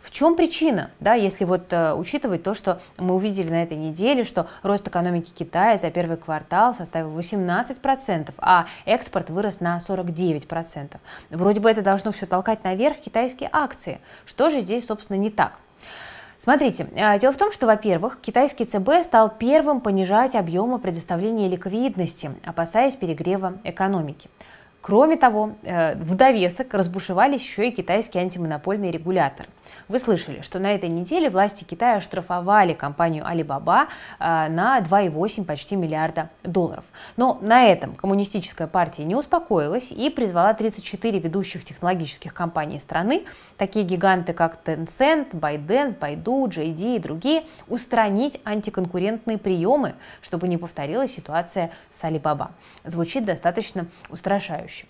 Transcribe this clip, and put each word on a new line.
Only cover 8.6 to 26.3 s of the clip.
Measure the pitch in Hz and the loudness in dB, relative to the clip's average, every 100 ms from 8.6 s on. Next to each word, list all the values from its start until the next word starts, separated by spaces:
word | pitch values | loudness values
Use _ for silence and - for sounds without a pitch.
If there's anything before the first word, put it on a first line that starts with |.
| 170 - | 4 -8
экспорт | - 226 - 196 165 | 0 0 0 -6 -4
вырос | 170 208 190 | -2 -2 -2
на | 170 175 | -4 -4
сорок | 175 190 175 | -4 -4 -4
девять | 160 180 151 - | -2 0 -2 -4
процентов. | 165 165 151 143 - - - - | -8 -8 -12 -14 -16 -20 -20 -12
Вроде | 170 190 208 | 0 2 4
бы | 226 | 4
это | 220 | 4
должно | 196 196 214 | 2 2 0
всё | 202 190 | -6 -2
толкать | 185 190 220 185 | 0 0 -2 -2
наверх | 190 277 285 | 0 0 0
китайские | - 226 247 254 277 | -4 -2 -2 -4 -2
акции. | 311 285 - - - - - - | 0 -2 -6 -12 -12 -16 -20 -16
Что | - 302 | 2 2
же | 294 | 2
здесь, | 185 233 240 | -2 -4 -4
собственно, | 208 - 190 | -8 -4 -2
не | 208 | -2
так? | 208 156 - _ _ - - - - - _ | 0 -2 -2 _ _ -20 -18 -18 -20 -20 _
Смотрите, | - 277 277 - 156 - | 2 4 4 0 -6 0
э, | 208 202 | 4 6
дело | 254 | 4
в | 277 | 4
том, | 415 | 0
что, | 415 226 | 2 4
во-первых, | 214 214 165 220 - | 4 4 0 0 -6
китайский | - 240 277 - | -2 2 2 0
Ц | 220 202 | -4 0
Б | 196 339 | 4 2
стал | 339 226 220 | 6 6 4
первым | 220 233 311 294 269 | 2 4 4 4 0
понижать | 214 190 185 208 262 254 | 0 0 4 4 4 0
объёмы | 170 175 233 254 | 0 -2 0 -2
предоставления | 220 165 - 170 208 226 196 | -4 -6 -4 -2 -2 0 0
ликвидности, | 180 180 214 262 185 170 - 151 131 - | -2 -4 -2 -2 -2 -4 -4 -12 -10 -8
опасаясь | 170 165 220 269 262 | -4 0 2 2 0
перегрева | 180 156 170 190 185 185 - | -6 -2 -2 -2 -2 -6 -12
экономики. | - 196 190 151 151 - _ - - - _ | -2 0 0 -4 -10 -20 _ -20 -20 -20 _
Кроме | - 214 311 330 | 2 6 6 6
того, | 254 214 214 214 | 4 4 -2 -6
э, | - 175 160 143 | -4 0 0 0
в | 160 185 | -2 6
довесок | 262 | 6